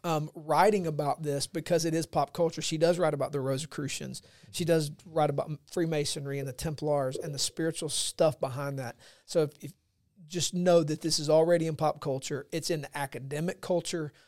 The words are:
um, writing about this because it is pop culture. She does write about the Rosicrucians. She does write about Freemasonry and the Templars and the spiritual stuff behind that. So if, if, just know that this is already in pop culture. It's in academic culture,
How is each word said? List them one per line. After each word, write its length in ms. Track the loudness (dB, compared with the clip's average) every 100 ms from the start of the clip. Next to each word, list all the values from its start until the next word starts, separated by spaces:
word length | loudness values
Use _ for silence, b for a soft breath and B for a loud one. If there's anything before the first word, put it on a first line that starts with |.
um, 260 | -2 -2 -2
writing 520 | -8 0 6 6 4 0
about 360 | -2 -2 -2
this 240 | -2 -2 -4
because 400 | -6 0 2 2
it 80 |
is 100 | 0
pop 300 | -2 0 -2
culture. 260 | 0 0 0
She 160 | -4 2
does 220 | 2 4
write 160 | 2
about 180 | 2 -2
the 80 | -2
Rosicrucians. 800 | -2 -2 -4 -6 -6 -6 -8 -12 b b b
She 140 | -4 2
does 240 | 2 2 -6 -6
write 240 | 0 2
about 200 | 0 -4 -8 -6
Freemasonry 640 | -2 0 0 -2 -4 -6 -6
and 80 | -6
the 60 |
Templars 640 | -6 -6 -4 0 0 0 -4
and 180 | -6
the 40 | -4
spiritual 500 | -4 -2 -4 -2 -4
stuff 500 | -4 -4 4 2 4
behind 400 | -4 -4 -6 -6
that. 180 | -8 -12 b b
So 200 | -2 0
if, 80 | 0 -2
if, 100 | -16 -16 _ _ _ _ -8
just 240 | -4 -2
know 300 | 2 6 6
that 180 | 6 -2
this 180 | -2 -2
is 120 | 4
already 360 | 6 6 4 2
in 80 | 0
pop 260 | -2 -2
culture. 440 | -4 -4 -4 -8 -6
It's 160 | -6 -2
in 180 | -4 -4
academic 680 | -6 -6 -6 -8 -4 -4 -4
culture, 500 | -2 -2 0 -6 -6 b